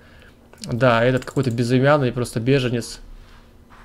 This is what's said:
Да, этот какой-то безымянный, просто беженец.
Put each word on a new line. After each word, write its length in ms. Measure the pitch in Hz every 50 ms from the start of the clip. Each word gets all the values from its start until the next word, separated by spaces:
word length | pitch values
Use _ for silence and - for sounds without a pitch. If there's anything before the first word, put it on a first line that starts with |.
| - - - - - - - _ _ _ - - - -
Да, 320 | 135 113 127 127 117 113
этот 220 | 117 127 127 123 -
какой-то 260 | - - 147 135 135
безымянный, 640 | 117 117 123 117 127 127 131 139 151 151 135 123
просто 300 | 110 123 120 - - 120
беженец. 580 | 110 120 135 139 127 123 113 120 117 - - - - - - - - - - - - - _ - - _ - - -